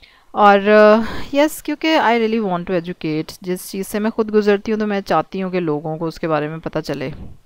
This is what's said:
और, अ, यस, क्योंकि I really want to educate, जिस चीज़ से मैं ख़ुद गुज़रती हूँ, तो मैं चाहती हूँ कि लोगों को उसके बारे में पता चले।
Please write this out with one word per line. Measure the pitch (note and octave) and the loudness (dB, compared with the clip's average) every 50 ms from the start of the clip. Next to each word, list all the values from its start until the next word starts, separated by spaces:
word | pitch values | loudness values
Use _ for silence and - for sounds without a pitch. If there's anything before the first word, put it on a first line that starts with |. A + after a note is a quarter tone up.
| _ - _ _ _ _ - | _ -20 _ _ _ _ 0
और, | G#3+ G#3 G3+ G3+ G3+ G3 G#3 | 4 6 6 6 6 6 6
अ, | G#3+ G#3+ G#3+ G#3+ G#3+ A3+ A3 - - - - - C#4 | 6 8 8 8 6 6 2 0 -4 -6 -6 -2 0
यस, | C#4 D4 D4+ - - - | 2 2 2 0 -4 -8
क्योंकि | D4+ D4 - - D#4+ D#4+ | -8 -6 -4 -2 0 2
I | D4 - A3 A#3 A#3 | 2 2 2 2 2
really | A3+ A3 A3 A#3 G#3+ F#3+ | 0 0 -2 -2 -2 -2
want | F3+ F3 F3 F#3+ | -4 -4 -4 -4
to | F#3+ E3+ E3+ | -4 -4 -4
educate, | F3+ F3+ - - D#3+ D3+ D#3 D#3 - - - - | -6 -8 -8 -6 -4 -4 -4 -6 -8 -12 -12 -8
जिस | F3+ F#3 F3+ - - | -8 -8 -8 -8 -10
चीज़ | - F#3+ G3 | -8 -8 -8
से | - - G#3 | -6 -4 -4
मैं | G#3 A3 - | -2 -2 -2
ख़ुद | - A3 G#3+ | -4 -2 0
गुज़रती | G#3 G#3+ G3+ G#3 G3+ G3+ - A3+ | 0 2 2 2 2 0 0 -2
हूँ, | G#3+ G#3+ | -4 -2
तो | G#3+ | -2
मैं | G#3 G3+ G3 | -2 -4 -4
चाहती | G3+ - F#3 D#3 D#3 - - F#3+ | -2 0 0 0 0 -2 -4 -8
हूँ | F#3+ F#3 F3+ | -6 -4 -4
कि | F3+ | -2
लोगों | F3 D#3 D3 D3 E3 D#3 D#3 | -2 -2 -2 -4 -4 -6 -6
को | D#3+ E3 | -6 -6
उसके | D#3+ D#3 - - | -8 -6 -6 -4
बारे | D#3+ D#3 D3 D3+ D3+ | -2 -2 -2 -2 -4
में | D#3+ D#3+ | -6 -8
पता | - D#3 - D#3 | -10 -8 -6 -6
चले। | D#3 - D3+ C#3 C3+ C#3 D3+ - - - - - - | -6 -6 -6 -8 -8 -10 -10 -12 -14 -16 -18 -20 -20